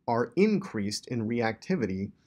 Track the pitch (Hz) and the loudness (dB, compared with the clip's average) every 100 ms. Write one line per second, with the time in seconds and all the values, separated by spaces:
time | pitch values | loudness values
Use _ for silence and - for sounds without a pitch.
0 | - 117 - - 214 196 - 110 101 104 | -2 0 0 4 4 4 0 -4 -4 -6
1 | - 120 110 117 113 110 - 185 104 95 | -6 -4 -2 0 0 -2 -2 -2 0 -2
2 | 101 - | -6 -10